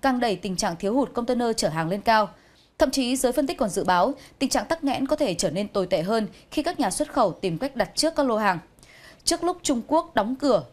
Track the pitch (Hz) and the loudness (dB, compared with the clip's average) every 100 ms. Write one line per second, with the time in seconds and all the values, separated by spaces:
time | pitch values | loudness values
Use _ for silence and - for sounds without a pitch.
0 | 269 247 240 180 208 180 - 170 196 247 | 0 2 0 -2 -4 -2 -4 -2 -2 0
1 | 247 - 240 247 240 220 196 156 160 202 | 0 -4 -2 0 0 0 -2 0 -2 -2
2 | 226 220 208 - - _ _ _ 294 277 | 2 4 2 -4 -20 _ _ _ 0 2
3 | 247 262 247 262 285 349 220 185 180 180 | 0 2 2 2 -2 -2 -2 0 2 4
4 | 208 285 - - 269 269 208 330 277 240 | 4 0 -12 -6 -2 -2 -2 -2 -2 -2
5 | 269 302 277 165 180 156 208 202 180 180 | -2 0 0 0 -2 -2 -2 -2 0 0
6 | 175 226 214 - - - 302 349 220 - | 0 -2 -2 -8 -8 -4 -4 -2 -2 0
7 | 302 - 208 151 190 165 277 240 185 - | -2 2 0 0 -4 -4 -6 -4 -4 0
8 | 311 320 277 214 208 175 - _ - - | -2 0 0 2 2 0 -6 _ -20 -20
9 | - - - 339 349 359 - 247 - 214 | -20 -8 -4 0 -2 -4 -2 -2 2 0
10 | - - 208 262 285 202 131 | 2 -2 -2 0 2 2 0